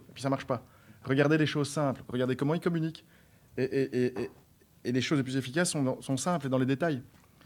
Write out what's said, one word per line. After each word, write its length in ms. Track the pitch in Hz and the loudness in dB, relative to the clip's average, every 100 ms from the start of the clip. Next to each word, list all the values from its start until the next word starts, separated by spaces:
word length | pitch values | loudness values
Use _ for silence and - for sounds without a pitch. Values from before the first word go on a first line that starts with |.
| - | -6
et 20 | |
puis 100 | - | -6
ça 60 | 135 | -2
marche 160 | 135 - | -2 -2
pas. 160 | 123 - - - - | -6 -6 -20 -20 -18
Regardez 340 | - 135 143 156 | 0 4 6 6
les 80 | 151 | 4
choses 240 | 151 143 | 0 -2
simples, 320 | - 143 127 - | 0 -2 -2 -6
regardez 280 | 127 127 123 | -2 0 0
comment 180 | 143 | 0
ils 60 | 170 | 0
communiquent. 440 | 180 170 160 160 - - - - - - | 0 0 -2 -6 -18 -20 -20 -20 -12 -4
Et, 80 | |
et, 400 | 127 131 131 127 | -2 0 0 0
et, 180 | 123 123 | 0 -2
et, 80 | 113 - - _ _ _ | -8 -8 -20 _ _ _
et 80 | - | -2
les 80 | 127 | -2
choses 180 | 120 151 | 2 0
les 60 | |
plus 120 | 127 135 | 0 -2
efficaces 340 | 120 139 175 | -2 0 0
sont 120 | - | 0
dans, 180 | 131 - | 0 -2
sont 160 | - 131 | -4 -2
simples 300 | - 175 135 | 0 -2 0
et 20 | |
dans 80 | 127 | 2
les 80 | 127 | 2
détails. 360 | 135 170 135 - - - - | 2 0 -2 -6 -20 -20 -20